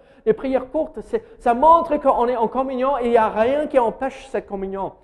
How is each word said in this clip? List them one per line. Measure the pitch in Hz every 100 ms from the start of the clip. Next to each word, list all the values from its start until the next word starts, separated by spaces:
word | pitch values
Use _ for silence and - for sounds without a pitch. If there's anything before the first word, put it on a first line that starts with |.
| _ _ 220
Les |
prières | 214 269 262 262
courtes, | 311 311 -
c'est, | - 233 - -
ça | 247
montre | 240 311 330 - 294
qu'on | 277 226 240
est | 247
en | 220
communion | 247 269 254 262 269
et | 240
il |
n'y | 233
a | 220
rien | 196 233 285 294
qui | 262
empêche | 220 214 262 - -
cette | 208 202
communion. | 196 190 190 180 -